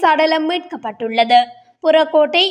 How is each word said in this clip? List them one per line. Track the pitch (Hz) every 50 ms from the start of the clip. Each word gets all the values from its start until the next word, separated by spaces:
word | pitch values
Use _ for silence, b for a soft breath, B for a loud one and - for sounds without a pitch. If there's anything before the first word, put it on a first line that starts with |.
சடலம் | 370 330 311 302 320 320 320 320 311 320
மீட்கப்பட்டுள்ளது. | 359 349 349 - 320 - - 220 202 - 233 226 226 233 233 226 247 240 247 240 b b b b b _ -
புறக்கோட்டை | 320 311 320 311 320 320 302 302 - 302 339 381 381